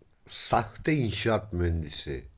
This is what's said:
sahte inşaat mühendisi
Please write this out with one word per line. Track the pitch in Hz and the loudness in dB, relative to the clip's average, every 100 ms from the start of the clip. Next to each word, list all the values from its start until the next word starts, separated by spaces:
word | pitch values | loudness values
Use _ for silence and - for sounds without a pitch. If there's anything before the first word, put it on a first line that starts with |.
| - _ - | -20 _ -6
sahte | - - 120 107 - - | -2 2 2 0 -4 0
inşaat | 151 113 92 117 107 - | 2 2 0 2 0 0
mühendisi | 87 87 85 76 - - 65 - | 0 2 0 -2 -6 -6 -8 -10